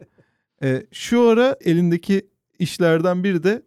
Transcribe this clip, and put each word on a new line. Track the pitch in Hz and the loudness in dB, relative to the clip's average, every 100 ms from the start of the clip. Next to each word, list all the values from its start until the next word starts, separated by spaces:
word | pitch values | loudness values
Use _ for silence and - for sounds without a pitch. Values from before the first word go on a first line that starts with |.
| - _ _ _ _ _ | -14 _ _ _ _ _
Ee, | 135 131 - | -6 -6 -8
şu | - - 240 233 | -16 -2 2 4
ara | 226 254 277 - | 4 2 0 -2
elindeki | 170 175 170 - 196 - _ _ - | 0 0 -2 -2 -4 -4 _ _ -8
işlerden | 160 - 170 160 180 180 | -8 -2 0 2 0 -2
biri | 196 175 | -2 0
de | 175 233 | -2 -2